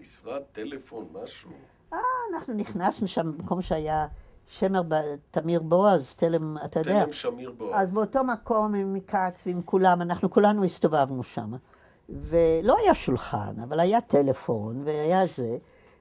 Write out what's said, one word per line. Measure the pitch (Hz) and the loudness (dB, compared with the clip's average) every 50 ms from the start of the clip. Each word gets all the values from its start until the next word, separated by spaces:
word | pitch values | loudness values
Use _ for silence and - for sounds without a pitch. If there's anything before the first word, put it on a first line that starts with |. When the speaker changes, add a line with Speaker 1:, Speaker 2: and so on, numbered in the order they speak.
Speaker 1:
משרד, | - - - - - 110 127 139 139 _ - | -8 -4 -4 -4 -4 -6 -10 -10 -10 _ -12
טלפון, | 107 110 143 143 135 - - - - - - 78 | -12 -10 -10 -10 -14 -16 -16 -16 -14 -14 -14 -14
משהו? | 95 - - - - - 175 170 - - _ _ _ _ - 320 | -14 -14 -12 -12 -14 -14 -16 -20 -20 -20 _ _ _ _ -12 -8
Speaker 2:
אה, | 349 440 494 523 508 480 440 349 | -4 -2 -2 -2 -2 -4 -6 -6
אנחנו | 320 - - 226 | -8 -6 -6 -4
נכנסנו | 208 202 - 208 202 180 202 - - 208 180 | -4 -4 -4 -4 0 0 0 0 0 -4 -4
שם | - 175 165 160 151 | -2 -2 -4 -4 -4
במקום | 156 185 - 180 180 175 | -8 -4 -4 -4 -2 -2
שהיה | - 170 160 151 151 156 156 156 151 - - - - - - _ _ | -2 -2 -2 -2 -2 -2 -2 -2 -4 -8 -16 -20 -20 -20 -20 _ _
שמר | - - 196 190 190 185 175 165 | -6 -2 0 2 2 2 0 2
ב-, | 156 156 151 151 143 143 _ _ | 0 0 0 -2 -6 -8 _ _
תמיר | - 165 156 165 175 170 160 | -6 -4 0 0 0 0 2
בועז, | 156 165 180 196 208 190 160 131 - - | 4 4 6 6 6 6 4 2 -2 -6
תלם, | - 175 165 165 165 160 156 151 151 147 | -2 0 2 2 0 -2 -2 -8 -8 -8
אתה | 147 - 165 | -4 -2 -2
יודע. | 160 - 190 208 180 | 0 2 2 2 2
Speaker 1:
תלם | 156 - | 2 -2
שמיר | - - 247 - 247 254 247 - | -4 -4 -4 -6 -6 -10 -14 -12
בועז. | - 226 202 - 208 196 | -10 -8 -2 0 0 0
Speaker 2:
אז | 185 185 | 0 0
באותו | 214 220 214 - 254 262 | -2 -2 0 0 0 0
מקום | 254 233 214 - - 233 214 214 214 208 | 0 -2 -4 -2 0 0 2 2 0 0
עם | 202 196 196 196 196 190 | -2 -2 -2 -4 -6 -6
כץ | - - 196 185 185 180 - - | -4 -2 0 0 -2 -4 -6 -8
ועם | 185 180 180 175 | -6 -6 -6 -4
כולם, | - - 190 185 185 180 175 175 | 0 2 4 6 6 6 4 2
אנחנו | 170 175 - - 180 | -2 -2 -2 0 2
כולנו | - 220 202 208 208 208 196 | 4 6 6 6 4 4 2
הסתובבנו | 170 - - - 165 151 147 139 131 135 127 120 | 0 0 0 0 2 4 4 2 2 0 -6 -8
שם. | - - - 113 107 117 127 _ _ _ _ _ _ _ _ _ - | -8 -8 -10 -8 -8 -10 -12 _ _ _ _ _ _ _ _ _ -16
ולא | - 143 143 151 165 170 170 165 165 160 170 214 311 453 | -14 -12 -8 0 2 4 4 4 4 2 4 4 4 4
היה | 453 381 - | 6 4 4
שולחן, | - - - 127 - - - - 110 104 101 104 107 117 | 4 2 -2 -2 -2 -2 -4 -6 -6 -6 -6 -8 -10 -8
אבל | 127 151 160 | -4 0 2
היה | 170 185 214 233 | 2 4 4 2
טלפון | 233 - - 143 143 135 127 - - - 120 110 104 110 117 131 143 | 0 2 2 2 4 4 0 -2 -2 -4 -4 -4 -4 -6 -6 -6 -6
והיה | 147 151 147 151 160 180 190 185 | -4 -4 -2 0 2 2 2 2
זה, | 170 - - 123 113 117 156 - _ _ _ _ _ _ _ | 0 -2 -4 -6 -4 -4 -6 -10 _ _ _ _ _ _ _